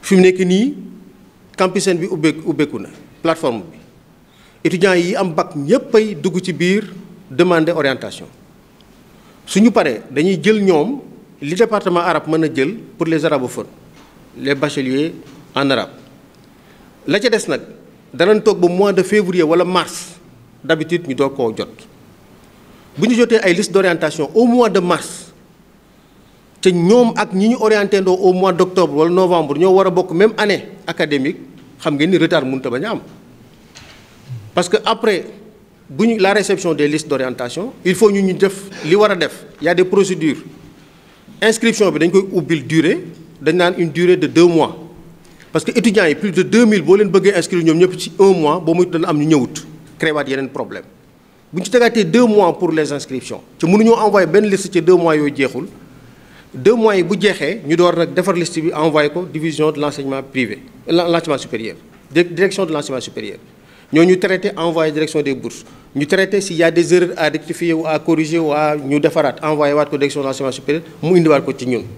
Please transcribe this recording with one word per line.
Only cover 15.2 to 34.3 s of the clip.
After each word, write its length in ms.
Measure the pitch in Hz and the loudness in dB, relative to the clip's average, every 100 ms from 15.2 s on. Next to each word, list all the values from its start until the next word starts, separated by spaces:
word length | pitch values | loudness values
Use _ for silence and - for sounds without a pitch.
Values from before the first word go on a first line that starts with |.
| - - - | -20 -20 -10
en 160 | - 139 | -4 0
arabe. 200 | 123 95 - - - _ _ _ _ _ _ - _ - | -2 -4 -12 -20 -20 _ _ _ _ _ _ -20 _ -4
La 120 | 185 | -2
ca 100 | 226 | 0
des 160 | 220 - | -2 -2
nag, 100 | 131 - - - _ _ | -6 -8 -20 -20 _ _
danañ 260 | 135 180 214 | -2 2 4
toog 160 | 214 180 | 2 2
ba 100 | 175 | 0
mois 240 | 180 202 | 2 0
de 100 | 190 | 2
février 400 | 185 208 180 185 | 2 0 0 0
wala 220 | 156 170 180 | 2 2 2
mars, 500 | 185 160 - - - - - - _ | 0 -2 -10 -16 -20 -20 -20 -20 _
d'habitude 420 | 131 160 156 170 170 | -4 -4 -2 -4 -4
ñu 40 | |
door 200 | 131 139 135 | -4 -4 -2
koo 160 | 117 110 | -4 -4
jot. 100 | 98 - - - - _ _ - _ _ - - - - | -10 -12 -20 -20 -20 _ _ -20 _ _ -20 -20 -20 -2
Bu 100 | 208 | 0
ñu 80 | 240 | 2
jotee 240 | 233 220 | 2 2
ay 120 | 196 | 2
liste 180 | 175 202 | 0 0
d'orientation 560 | 185 190 165 160 165 139 220 | 2 2 0 -4 -4 -2 2
au 100 | 240 | 2
mois 240 | 240 233 | 4 2
de 100 | 196 | 2
mars, 540 | 180 160 - - - - _ _ _ _ _ _ _ _ _ _ _ _ | 0 -2 -4 -16 -20 -20 _ _ _ _ _ _ _ _ _ _ _ _
te 80 | 185 | 0
ñoom 420 | 175 170 240 233 - | 2 4 4 4 0
ak 180 | 208 | -4
ñi 160 | 185 214 | 0 0
ñu 80 | 247 | 2
orienté 420 | 220 214 196 202 | 2 2 2 0
ndoo 140 | 190 185 | 2 2
au 180 | 214 | 2
mois 200 | 185 190 | 2 0
d'octobre 420 | 175 185 185 165 143 | 2 0 2 0 2
wala 160 | 165 | 2
novembre 480 | 180 185 175 151 143 | 2 2 2 0 0
ñoo 120 | 185 | 4
war 140 | 185 185 | 4 4
a 20 | |
bokk 220 | 175 180 | 0 -2
même 220 | 165 214 208 | 2 2 2
année 280 | 214 180 - - - | -2 -2 -4 -14 -12
académique, 500 | 170 160 143 131 - - - - - | -4 -2 0 -2 -6 -14 -20 -20 -8
xam 140 | 165 143 | -4 0
ngeen 140 | 160 | 2
ni 60 | 185 | 2
retard 280 | 165 170 131 | 2 0 -2
mënut 200 | 131 131 | -6 -6
a 40 | |
bañ 140 | 123 202 | -6 -6
a 60 | |
am. 80 | 202 - - - - - - _ - - - - - - | -8 -10 -20 -20 -20 -20 -20 _ -20 -20 -20 -20 -20 -16